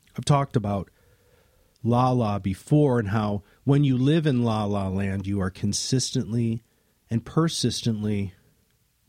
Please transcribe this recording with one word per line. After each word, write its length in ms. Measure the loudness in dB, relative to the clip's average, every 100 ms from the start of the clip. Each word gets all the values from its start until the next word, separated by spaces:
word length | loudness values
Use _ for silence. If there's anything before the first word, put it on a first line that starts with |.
| _ -4
I've 80 | 2
talked 300 | 2 2 -2
about 340 | -2 -4 -6 _ _ _ _ _ _ _ _ _
La 300 | 0 2 2
La 260 | 2 0 0
before 640 | -2 -6 0 4 4 2
and 100 | 0
how 320 | 0 -2 -4 -8 _
when 200 | 0 2
you 140 | 4 2
live 300 | 2 2 2
in 160 | 2
La 220 | 2 0 0
La 240 | -2 -2
Land, 360 | -2 -2 -4 -4
you 140 | -2
are 100 | -4
consistently 1120 | -4 -4 -4 -2 -2 -2 -4 -4 -2 -2 -4 -8 _ _ _ -6
and 140 | -6
persistently 1080 | -2 0 0 0 -2 -2 -2 -2 -2 -2 -4 -8 _ _ _ _ _ _